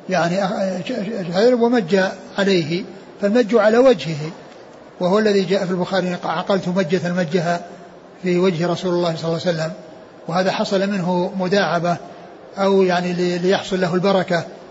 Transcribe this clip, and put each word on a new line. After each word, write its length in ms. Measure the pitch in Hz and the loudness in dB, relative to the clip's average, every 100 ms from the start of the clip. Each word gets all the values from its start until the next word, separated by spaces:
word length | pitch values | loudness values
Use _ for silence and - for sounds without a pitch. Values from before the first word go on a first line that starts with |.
| - | -4
يعني، 340 | 180 165 185 | 0 0 0
آه، 380 | 190 220 190 180 | -2 -2 -4 -4
ش-، 120 | 165 | -6
ش-، 420 | 247 190 226 175 | -6 -6 -6 -4
ش-، 180 | 175 233 | 2 4
ومج 480 | 254 233 247 170 190 190 - - - | 4 4 2 2 2 2 -2 -8 -2
عليه، 460 | 196 190 151 170 240 - - - | 2 2 0 -4 -6 -14 -20 -4
فالمج 340 | 202 226 220 | 0 2 4
على 240 | 226 208 226 | 4 4 6
وجهه، 520 | 269 220 151 151 151 185 - - - - - - | 6 4 0 -6 -8 -12 -18 -20 -20 -20 -20 -4
وهو 180 | 180 202 | 0 2
الذي 260 | 214 202 | 4 2
جاء 200 | 180 196 | 2 0
في 60 | 185 | 0
البخاري: 460 | 185 175 190 180 175 | -2 0 0 -2 -4
"عقلت 440 | - 165 185 196 180 | -4 -4 0 0 0
مجة 440 | 180 185 185 170 | -2 0 0 0
مجها 520 | 175 175 175 165 175 - - - - - - | -2 0 0 0 -2 -6 -16 -20 -20 -20 -8
في 160 | 180 175 | -2 2
وجه 280 | 185 165 175 | 2 2 0
رسول 280 | 170 185 | -2 0
الله 220 | 175 175 160 | 0 0 -2
صلى 80 | |
الله 160 | 165 165 180 | -2 -2 -2
عليه 100 | 165 | -2
وسلم"، 160 | 160 180 - - - - - | -4 -8 -16 -20 -20 -16 -4
وهذا 240 | 170 190 | -2 0
حصل 380 | - 214 196 196 | 0 0 0 0
منه 420 | 202 175 180 185 196 | -2 0 0 0 -2
مداعبة، 580 | 180 202 170 170 170 170 - - - - - - | 0 2 2 0 0 -2 -6 -18 -20 -20 -16 -2
أو 240 | 196 196 | 2 4
يعني 300 | 185 175 180 | 4 2 0
ل-، 300 | 175 180 175 | -2 -2 0
ليحصل 380 | 180 190 - 190 | 0 0 0 -2
له 140 | 180 | 0
البركة، 500 | 180 190 190 175 170 156 - - | 0 2 2 2 -2 -2 -12 -20